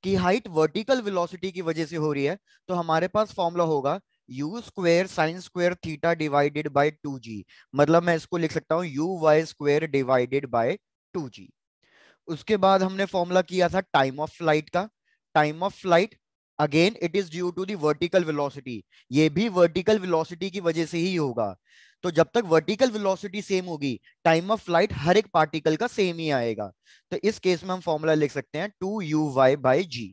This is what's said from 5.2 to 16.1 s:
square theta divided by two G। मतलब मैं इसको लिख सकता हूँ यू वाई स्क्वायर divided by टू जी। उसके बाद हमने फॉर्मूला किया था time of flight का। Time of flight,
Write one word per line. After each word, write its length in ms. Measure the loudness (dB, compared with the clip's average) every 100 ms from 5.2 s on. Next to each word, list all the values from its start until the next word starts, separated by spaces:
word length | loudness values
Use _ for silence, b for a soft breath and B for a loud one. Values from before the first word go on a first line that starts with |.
| -2 -4
square 320 | -12 -2 -2 -2
theta 280 | -8 -4 -2 -2
divided 480 | 0 0 0 -2 -2
by 180 | 0 0
two 220 | -2 -12 -12
G। 160 | -12 -14 -16 b b
मतलब 280 | 2 6 6
मैं 120 | 4
इसको 220 | -2 -2 -4
लिख 140 | -2
सकता 240 | -4 -2
हूँ 100 | -2
यू 220 | -2 -4 -4 0
वाई 240 | 4 4
स्क्वायर 400 | 2 -4 0 0 0
divided 580 | -2 2 0 2 -4 -2
by 260 | -2 -2 -4 _ _ _
टू 140 | -10 -10
जी। 180 | -14 -20 _ _ _ b b b b -12
उसके 300 | -12 -2 2
बाद 260 | 4 4
हमने 220 | 2 -2
फॉर्मूला 360 | -2 -2 2 0
किया 280 | 0 0 2
था 120 | 0 0
time 240 | 0 0 -2
of 120 | -10 -4
flight 280 | 0 0 0
का। 200 | -4 -4 _ _ _ _
Time 240 | 2 2 -2
of 160 | -8
flight, 400 | -6 2 2 2